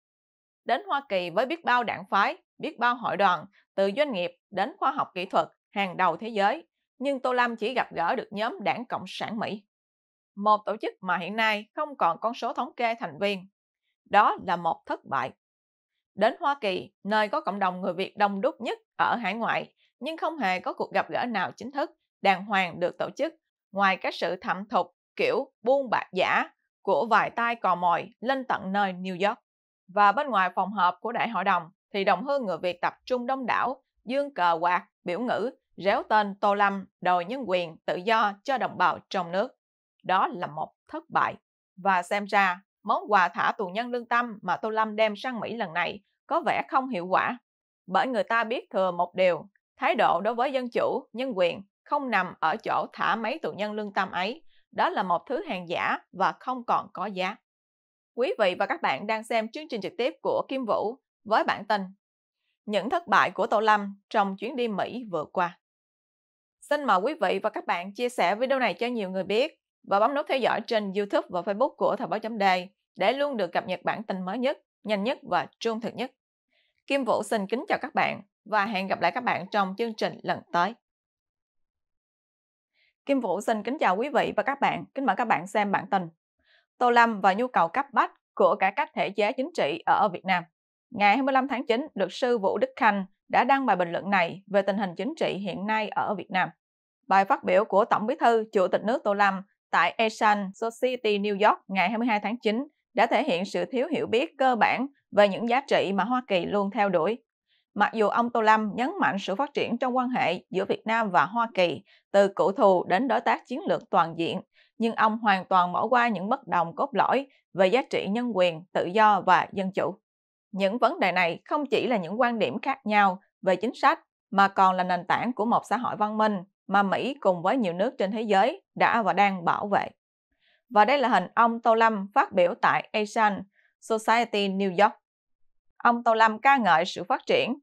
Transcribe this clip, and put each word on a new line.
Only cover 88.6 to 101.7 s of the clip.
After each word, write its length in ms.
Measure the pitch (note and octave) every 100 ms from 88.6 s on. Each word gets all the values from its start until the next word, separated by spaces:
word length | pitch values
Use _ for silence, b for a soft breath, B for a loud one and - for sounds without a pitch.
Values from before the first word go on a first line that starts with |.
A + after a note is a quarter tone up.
| F#3+
cách 180 | A#3 D#4
thể 160 | G#3+ E3
chế 220 | G3+ G3+
chính 180 | - D4 C#4+
trị 260 | D3+ E3 -
ở 220 | - G#3
Việt 120 | E3+
Nam. 200 | F#3 F3+ E3 _ _ _ _
Ngày 260 | - G3+ A3+
hai 60 |
mươi 100 | C4+
lăm 160 | C4 C#4
tháng 180 | A#3+ -
chín, 200 | A#3 D4+
luật 140 | - F3+
sư 260 | - B3 A#3+
Vũ 200 | F#3+ G#3
Đức 120 | C4 -
Khanh 300 | A#3 G3+ F#3 _ -
đã 160 | F3+
đăng 220 | A#3+ C4+ B3+
bài 100 | F#3
bình 160 | F3
luận 180 | E3+ F#3+
này 320 | G3 E3+ F#3 -
về 160 | G3
tình 160 | G3 G3
hình 160 | F3+ E3+
chính 180 | G#3+ E4
trị 220 | D#3+ D#3+
hiện 280 | G3+ E3+ G3+
nay 220 | A3 G#3+
ở 260 | - G2+
Việt 160 | G3+ -
Nam. 180 | F#3+ E3 - _ _ _ _ -
Bài 180 | G3
phát 200 | G3 -
biểu 200 | G3+ F#3
của 200 | G#3+ F#3+
Tổng 220 | A#3+ - G#3+
Bí 80 | D#4
thư, 240 | B3+ A3+ A3
Chủ 160 | G3+ F#3
tịch 160 | F#3+
nước 200 | G3 C#4+
Tô 100 | G#3+
Lâm 280 | G3+ G3+ F#3+ - _ _
tại 200 | F3+ E3+
Asan 600 | - A3 - A3 G#3 F#3+
Society 640 | - A3+ - B3+ B3 G#3+ G3+
New 300 | G#3 G3 G#3+
York 100 | -
ngày 200 | -